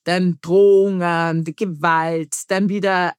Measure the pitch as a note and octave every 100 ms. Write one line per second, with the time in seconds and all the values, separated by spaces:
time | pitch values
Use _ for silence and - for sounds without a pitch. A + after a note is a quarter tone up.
0 | - F3+ F3+ D#3 E3+ F#3 G3+ G3 G3 F#3+
1 | F3 E3+ E3 D#3+ E3 D#3 G3+ D3+ E3+ E3
2 | E3 E3 D3+ - - F#3+ G3 G3+ F#3+ F3+
3 | F3